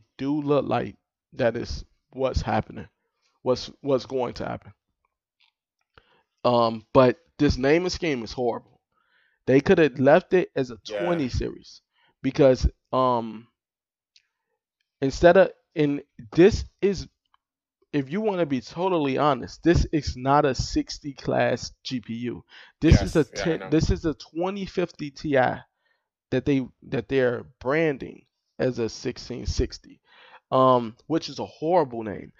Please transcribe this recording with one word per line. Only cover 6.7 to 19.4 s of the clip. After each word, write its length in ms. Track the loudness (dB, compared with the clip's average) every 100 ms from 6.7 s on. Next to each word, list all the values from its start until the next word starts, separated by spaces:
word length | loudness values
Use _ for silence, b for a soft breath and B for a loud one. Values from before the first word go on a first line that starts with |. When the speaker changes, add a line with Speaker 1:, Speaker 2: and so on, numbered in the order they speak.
| -2 0
Speaker 1:
but 240 | 4 4 2 _ -2
this 200 | 0 2
naming 320 | 2 2 0
scheme 340 | -4 -4 -4
is 80 | -6
horrible. 500 | -4 -4 -4 -12 _ _ _ _ _ _ _ 2
They 140 | 2
could 180 | 4 4
have 220 | 4 2
left 340 | 4 4 4
it 180 | 0 0 -4
as 160 | -6
a 60 | -8 -10
Speaker 2:
Yeah. 180 | -4 -2
Speaker 1:
twenty 240 | -2 -2
series 520 | -4 -6 -8 -18 -20 _ _ _ _
because, 460 | -6 4 4 4 0 -4 _
um, 560 | -2 0 -2 -6 -12 -20 _ _ _ _ _ _ _ _ _ _ _ _ _ _ _
instead 360 | -4 4 6 8
of, 140 | 6 2 _ -2
and 260 | -2 -2 -8 -20 -4
this 320 | 6 6 6 -4 _
is, 260 | -2 -2 -8 _ _ _ _ _ _ _ _
if 180 | -6 -4
you 120 | -4
wanna 240 | -2 -2 -2
be 160 | -2
totally 560 | -6 -4 -2 0 0 0
honest, 440 | 0 0